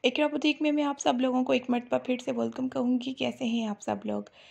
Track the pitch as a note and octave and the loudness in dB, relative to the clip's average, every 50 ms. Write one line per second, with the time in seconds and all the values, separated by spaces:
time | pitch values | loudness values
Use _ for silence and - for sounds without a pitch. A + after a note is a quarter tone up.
0 | - B3 B3 - D4+ D4 D4 D4 C4 D4+ D4 - D4+ D4+ D4 D4 D4 C#4+ C#4 C#4 | 2 2 2 4 0 2 0 2 2 2 2 4 2 2 2 2 0 0 -2 0
1 | - - C4+ A#3+ B3+ C4 B3 B3+ B3+ C4 C4+ B3 B3+ - B3 A#3+ A#3+ - - B3+ | 0 0 2 2 2 2 2 2 2 2 2 0 2 0 -2 -2 0 -2 -4 -2
2 | B3+ - B3+ B3 B3 - B3+ A#3 A#3 A3+ A#3 - B3+ C4 - C4+ B3 A#3+ B3+ B3 | 0 -2 -4 -2 -2 -4 -2 -2 -2 -2 -2 -4 -4 -4 -2 -2 0 0 0 0
3 | A#3+ C4 C4 - B3+ A#3+ A#3+ - C4 A#3 A3+ A#3 A3+ G#3+ G3+ G#3 - - G#3 G3+ | -2 -4 -6 -4 -4 -4 -4 -4 -4 -2 -2 -2 -2 -4 -6 -6 -4 -4 -4 -4
4 | G3+ G#3 G#3 G#3 G#3 - _ - - - | -2 -4 -4 -4 -4 -8 _ -20 -20 -20